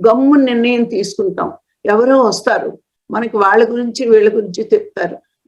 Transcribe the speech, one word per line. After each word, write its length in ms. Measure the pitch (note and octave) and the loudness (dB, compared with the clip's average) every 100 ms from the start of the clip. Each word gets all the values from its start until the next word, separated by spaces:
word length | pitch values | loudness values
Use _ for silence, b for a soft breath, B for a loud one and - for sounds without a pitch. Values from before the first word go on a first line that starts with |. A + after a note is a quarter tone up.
| G#3+ | 0
గమ్ము 260 | A#3+ C4+ | 2 4
నిర్ణయం 500 | C#4+ C4 A#3 A#3+ A#3+ | 4 2 2 0 0
తీసుకుంటాం. 680 | A#3 A3 G3+ - F#3+ - - - _ _ G3 | -2 -2 -6 -4 -4 -4 -8 -10 _ _ -2
ఎవరో 360 | G#3+ B3+ C4+ | 2 4 4
వస్తారు 560 | A3+ - - G#3 - - _ _ - | 2 0 -2 -2 -4 -12 _ _ -10
మనకి, 260 | G#3+ A3+ G#3+ | -8 -4 0
వాళ్ళ 360 | G3 G#3+ A3+ | 2 2 2
గురించి 360 | A#3+ A#3+ A3+ A#3+ | -2 -6 -4 2
వీళ్ళ 280 | A3 G3+ A3 | 4 2 -2
గురించి 320 | G3 F3 A3 | -6 -6 -2
చెప్తారు, 440 | G#3 - - F3 - _ _ | -2 -2 -8 -8 -8 _ _